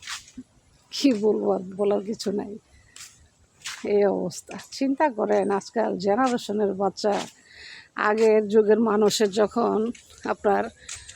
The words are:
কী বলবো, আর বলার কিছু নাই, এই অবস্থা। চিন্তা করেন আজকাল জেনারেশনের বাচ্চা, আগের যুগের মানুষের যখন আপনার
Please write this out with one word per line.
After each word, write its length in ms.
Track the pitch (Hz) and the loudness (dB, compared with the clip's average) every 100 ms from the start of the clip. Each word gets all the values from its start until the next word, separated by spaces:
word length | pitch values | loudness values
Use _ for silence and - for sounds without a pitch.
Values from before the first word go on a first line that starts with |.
| - - - - - _ _ _ _ | -14 -14 -16 -20 -20 _ _ _ _
কী 220 | - 277 | -2 0
বলবো, 400 | 214 214 214 208 | 2 0 0 -2
আর 100 | 190 185 196 | -4 -6 -4
বলার 260 | 202 208 | -2 -2
কিছু 280 | 196 220 214 | -4 -8 -6
নাই, 260 | 202 202 214 _ _ _ - - _ _ _ _ _ - - | -6 -6 -14 _ _ _ -20 -20 _ _ _ _ _ -16 -8
এই 200 | 214 202 | 0 2
অবস্থা। 540 | 202 185 185 - - 196 - | 4 2 -4 -8 -14 -16 -12
চিন্তা 400 | - 269 269 311 | -4 -2 0 0
করেন 400 | 214 196 208 196 | 0 0 2 0
আজকাল 480 | 196 - 226 214 190 | -2 -4 -4 -2 -2
জেনারেশনের 760 | 196 208 262 240 233 208 202 | 0 2 2 0 -4 -2 -2
বাচ্চা, 520 | 190 196 - 214 202 - - _ - - - - | 0 -4 -2 -2 -2 -4 -14 _ -20 -20 -20 -12
আগের 540 | - 214 220 226 214 208 | -2 0 4 4 4 4
যুগের 320 | 220 208 220 | 4 6 4
মানুষের 500 | 226 208 208 - 208 | 4 4 4 4 0
যখন 600 | 190 202 233 214 196 226 - - - | 2 0 0 0 0 -2 -6 -16 -10
আপনার 400 | 220 208 214 196 226 - - - - | -8 -2 0 0 -2 -10 -16 -16 -18